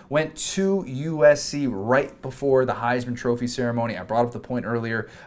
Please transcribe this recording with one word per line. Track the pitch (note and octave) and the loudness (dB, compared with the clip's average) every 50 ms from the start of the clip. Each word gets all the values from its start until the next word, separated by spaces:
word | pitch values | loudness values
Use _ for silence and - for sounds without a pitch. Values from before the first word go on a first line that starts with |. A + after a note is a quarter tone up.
| - - | -10 -2
went | C3+ D3+ - - - | 0 0 0 -2 -4
to | - - - - F#3+ F#3+ G3 G3 F#3+ F3 | -8 -8 -4 -2 0 2 2 2 0 -2
U | C3 C3 C3 D3+ E3 D#3+ D3+ D3+ | -4 -6 -6 -4 -4 0 6 6
S | D3 C#3+ C#3+ | 6 6 6
C | - - C#3+ C#3+ C#3 | 2 -4 -4 -2 -2
right | B2 G#2+ F#2+ G2+ A#2 B2+ C#3 C#3+ - - - | -2 -2 -2 0 2 2 2 2 0 -6 -12
before | - C3 - - C#3 C#3 C3 C3 B2+ | -12 -12 -8 -2 2 4 4 4 4
the | A#2+ G2+ | 2 0
Heisman | - A#2 A#2+ B2 B2 A#2+ B2 A#2+ | -2 -2 0 0 -2 -2 -4 -8
Trophy | - - A#2+ A#2+ A#2+ B2 | -4 -2 -2 0 0 -2
ceremony. | A#2+ - C3+ B2 A#2+ A#2+ A#2+ A#2 A2+ G2 | -4 -2 -2 -2 -2 0 0 -2 -2 -4
I | F2+ F#2 | -6 -6
brought | - - A#2+ A#2+ | -2 0 2 2
up | A#2+ A#2+ | 0 -2
the | G#2+ | -8
point | - - B2 A#2+ - | -8 -6 -6 -4 -4
earlier | G#2+ A#2+ A#2 A2+ A2+ A2+ A2 G#2+ - - - - | -2 -4 -2 -2 -2 -4 -4 -4 -6 -12 -20 -12